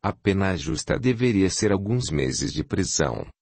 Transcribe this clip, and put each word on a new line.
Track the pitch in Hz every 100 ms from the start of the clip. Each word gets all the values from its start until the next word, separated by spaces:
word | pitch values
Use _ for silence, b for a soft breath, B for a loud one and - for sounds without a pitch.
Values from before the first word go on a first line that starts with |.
A | 98
pena | - 104 98 98 87
justa | 73 78 - -
deveria | 123 113 123 101 95
ser | - 107
alguns | 98 98 123 120
meses | 78 65 65 71
de | 76
prisão, | 73 92 92 - 71 55 - -